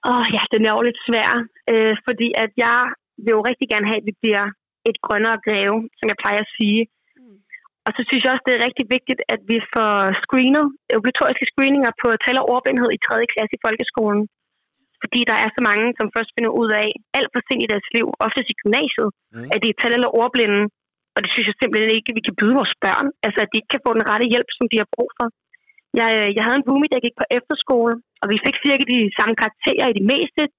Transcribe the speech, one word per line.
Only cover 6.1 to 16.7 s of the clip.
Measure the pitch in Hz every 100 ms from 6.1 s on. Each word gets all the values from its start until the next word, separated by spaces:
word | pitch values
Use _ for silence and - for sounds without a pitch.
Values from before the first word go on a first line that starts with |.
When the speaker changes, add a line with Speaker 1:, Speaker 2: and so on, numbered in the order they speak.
Speaker 1:
jeg | 202
plejer | 202 208
at | 214 -
sige. | 214 214 226 _ _ _
Speaker 2:
Mm. | 254 202 _ - _ _ -
Speaker 1:
Og | -
så | 240
synes | 262
jeg | 254
også, | 262 -
det |
er | 240 240
rigtig | - 226 254
vigtigt, | - 254 -
at | 220 196
vi | 226 214
får | - 214 208 190 190
screenet, | - 262 254 285 294 269 _ 226
obligatoriske | 214 - - 262 247
screeninger | - 269 285 247 -
på | 240 220
tal- | - 254
og | -
ordblindhed | 247 254 262 240
i | - -
tredje | 214 240
klasse | - 214 -
i | 226
folkeskolen. | 220 247 - 214 208 214 _ _ _ _ _ _ _
Fordi | - 240 240
der | 220
er | 220 -
så | 233
mange, | 208 226 240
som | 214 -
først | 226 -
finder | 226 233
ud | 226